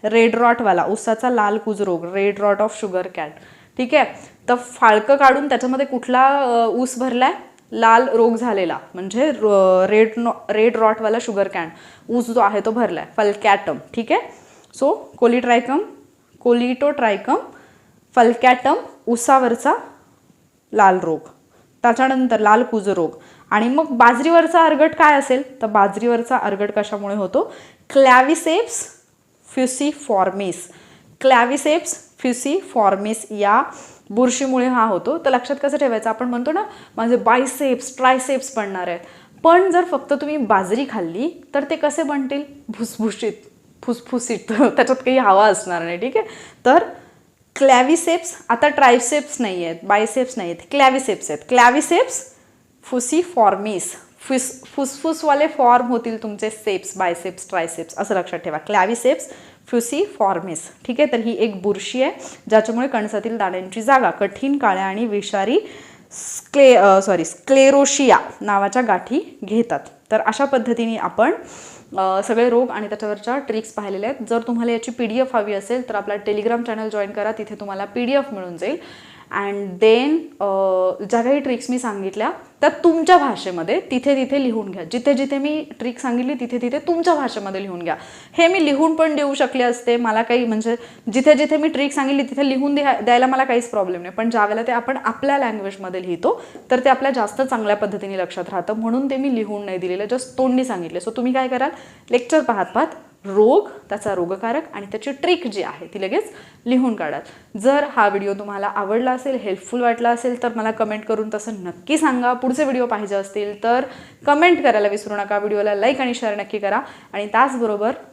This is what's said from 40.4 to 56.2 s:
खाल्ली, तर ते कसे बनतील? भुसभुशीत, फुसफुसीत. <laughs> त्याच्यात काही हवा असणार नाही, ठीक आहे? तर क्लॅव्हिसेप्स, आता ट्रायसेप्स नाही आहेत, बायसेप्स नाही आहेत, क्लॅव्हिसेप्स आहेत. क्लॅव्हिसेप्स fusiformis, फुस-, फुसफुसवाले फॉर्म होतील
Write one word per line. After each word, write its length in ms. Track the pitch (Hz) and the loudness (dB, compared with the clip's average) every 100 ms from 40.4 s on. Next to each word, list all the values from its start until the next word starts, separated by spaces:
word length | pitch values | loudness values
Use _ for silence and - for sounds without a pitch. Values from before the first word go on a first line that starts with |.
| 220 202 185 226 269 | 2 2 2 -4 -4
खाल्ली, 580 | 220 170 170 302 - - | -6 -6 -4 -6 -6 -6
तर 100 | 277 285 | -6 -4
ते 60 | 320 | -2
कसे 260 | 294 294 | -2 -2
बनतील? 400 | 294 285 262 277 294 - - | -4 -4 -4 -6 -8 -16 -16
भुसभुशीत, 640 | 220 226 - 220 202 226 - - _ _ _ | -10 -10 -4 -6 -4 -6 -8 -20 _ _ _
फुसफुसीत. 560 | - 240 - 247 240 226 | -8 -8 -4 -6 -4 -8
<laughs> 100 | - | -4
त्याच्यात 480 | 220 285 285 240 262 | 2 2 4 2 0
काही 220 | 254 262 | 2 2
हवा 280 | 214 190 214 | 4 6 6
असणार 360 | 185 - 175 | 2 -4 -6
नाही, 160 | 165 175 | -6 -6
ठीक 180 | 233 440 | -2 -2
आहे? 100 | - - - _ | -4 -12 -20 _
तर 200 | 247 311 - - - _ _ _ _ - | 4 4 4 -12 -20 _ _ _ _ 0
क्लॅव्हिसेप्स, 880 | 269 247 262 330 - 349 349 - - | 6 6 6 2 2 -2 -4 -16 -4
आता 200 | 233 294 | 0 2
ट्रायसेप्स 720 | 302 262 240 254 302 285 - | 4 6 6 2 -4 -4 -6
नाही 240 | 220 180 | -6 -4
आहेत, 120 | 170 165 | -6 -8
बायसेप्स 520 | 196 208 220 262 254 240 | 0 0 2 -2 -4 -6
नाही 140 | 175 | -8
आहेत, 120 | 170 - | -10 -6
क्लॅव्हिसेप्स 600 | 285 269 262 262 190 - | 4 4 4 -2 -6 -6
आहेत. 120 | 147 - | -10 0
क्लॅव्हिसेप्स 840 | 247 240 269 294 349 523 - - _ _ _ _ _ - | 6 6 4 2 2 2 -2 -12 _ _ _ _ _ -6
fusiformis, 880 | 254 240 311 349 - 208 190 208 196 - - - _ - | -6 -2 -2 -2 2 2 2 -4 -6 -8 -14 -20 _ -2
फुस-, 380 | 262 262 - - | -2 -2 -12 -12
फुसफुसवाले 800 | - 269 - 320 320 311 285 311 | -6 -6 -4 -4 -2 2 2 2
फॉर्म 400 | 302 247 240 240 | 2 4 4 4
होतील 360 | 240 233 220 | -2 -4 -8